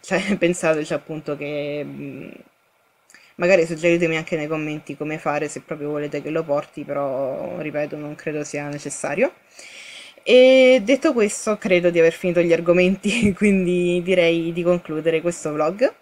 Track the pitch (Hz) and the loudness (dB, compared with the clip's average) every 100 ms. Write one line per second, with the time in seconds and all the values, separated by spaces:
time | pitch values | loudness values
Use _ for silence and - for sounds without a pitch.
0 | - 180 190 196 170 175 165 156 151 147 | -2 -4 -2 0 0 0 0 -2 -2 -8
1 | - 156 151 143 147 147 143 147 143 139 | -8 -12 -10 -10 -8 -6 -6 -8 -10 -12
2 | 143 131 - - - _ _ _ _ _ | -14 -14 -16 -20 -20 _ _ _ _ _
3 | _ - _ - 175 190 160 160 170 170 | _ -20 _ -4 4 4 2 0 2 2
4 | 165 160 160 165 147 156 151 151 - 143 | 0 -2 -4 -6 -4 -6 -6 -8 -12 -10
5 | 151 151 156 147 151 143 - 151 147 147 | -8 -6 -4 -4 -6 -10 -12 -10 -8 -6
6 | 147 147 147 165 175 143 151 - 139 143 | -6 -8 -6 -6 -2 -4 -4 -14 -8 -6
7 | 139 135 135 135 - - 151 147 147 151 | -4 -4 -6 -6 -8 -8 -8 -6 -6 -8
8 | 147 147 - 151 143 147 147 147 143 - | -12 -10 -8 -8 -8 -8 -8 -10 -10 -8
9 | 143 147 277 - _ - - - - - | -6 -2 -2 -4 _ -20 -20 -20 -20 -20
10 | - - - 247 254 262 254 262 196 269 | -20 -10 4 8 8 8 8 6 4 2
11 | 320 247 208 - - 208 214 180 175 170 | 2 2 0 -2 -4 -4 2 2 4 4
12 | 165 - 185 170 170 165 170 175 180 196 | 2 2 -2 0 2 2 4 4 4 2
13 | 208 233 214 180 208 190 175 180 175 175 | -2 0 0 2 2 4 2 2 2 0
14 | 175 185 170 170 165 170 175 175 175 156 | 2 2 4 2 -2 -2 0 0 -2 -4
15 | 156 160 170 170 156 151 156 196 277 - | 0 0 -2 -6 -6 -2 -2 0 -2 -2